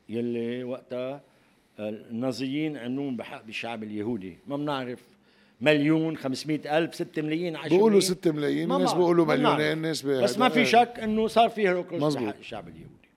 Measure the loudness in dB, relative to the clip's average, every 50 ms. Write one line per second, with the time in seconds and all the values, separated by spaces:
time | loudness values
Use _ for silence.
0 | _ -8 -6 -4 -4 -4 -4 -4 -4 -6 -6 -8 -8 -10 -10 -12 -12 _ -10 -8
1 | -8 -8 -10 -12 -16 _ _ _ _ _ _ _ _ _ _ -10 -8 -8 -8 -8
2 | -12 -10 -6 -4 -4 -4 -4 -4 -6 -4 -4 -4 -4 -4 -6 -8 -8 -6 -6 -4
3 | -4 -4 -6 -8 -8 -12 -14 -16 -16 -12 -12 -10 -8 -8 -8 -8 -8 -6 -6 -4
4 | -2 -2 -4 -4 -6 -10 -14 -14 _ -8 -6 -4 -2 -2 -4 -4 -4 -6 -10 -12
5 | -14 _ _ _ _ _ _ _ _ _ _ _ 4 4 6 6 4 4 4 2
6 | 2 0 -4 -4 -4 -4 -4 -4 -4 -4 -4 -4 -2 0 0 0 0 0 -4 -8
7 | -8 -6 -4 -4 -4 -2 -4 -4 -4 -6 -6 -6 0 2 4 6 6 6 6 6
8 | 4 4 0 0 0 0 0 2 0 0 0 -2 -2 0 0 2 2 2 2 2
9 | 4 4 4 4 4 4 4 4 4 4 4 2 2 0 0 -2 -2 -4 -4 -4
10 | -2 0 0 2 2 0 2 2 2 2 4 2 2 6 6 4 4 4 0 -6
11 | -4 -2 0 0 0 2 4 4 4 4 2 2 2 2 2 0 -2 -4 -4 -2
12 | 0 0 0 0 -4 -4 -6 -8 -14 -14 -14 -12 -12 -14 -18 -18 -20 -20 -20 _
13 | _ _ _